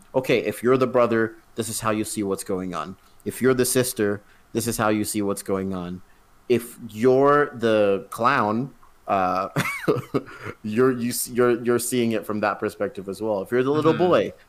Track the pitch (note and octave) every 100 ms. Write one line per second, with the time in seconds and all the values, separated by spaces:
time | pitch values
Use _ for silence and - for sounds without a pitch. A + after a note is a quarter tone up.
0 | - C3 C3 A#2 G#2+ - A#2+ C3 B2 B2
1 | A#2 A2+ A2 - _ - A2 - A2+ G#2+
2 | G#2 G#2+ G2 F#2+ - F#2 F#2 E2+ D2+ F#2+
3 | _ - G2+ - B2 B2+ B2 B2+ B2 -
4 | G2+ G2+ - _ _ A#2 A#2 A2+ A2 G#2+
5 | G2+ G#2+ G2 G2 - F#2+ F#2+ F#2 F2 F#2
6 | - _ _ _ - A#2+ - - A#2 G#2+
7 | B2+ C3 C#3 D3 C#3+ A#2+ A2+ G#2+ G2+ G2
8 | - - A#2+ C#3 G#2 A2+ C#3 - - _
9 | - G2 F2+ F#2 G2 - - - - -
10 | - C#3 - - - - G#2+ A2 C3 B2
11 | A#2+ A#2 - A#2+ B2 A#2 A#2+ A#2+ A#2+ B2+
12 | A2+ A2 - G#2 G#2 - G#2+ - G2 -
13 | F#2+ F#2+ A2 G2+ F#2+ B2 C3 D3+ D#3 D3+
14 | F3+ B2+ F2+ -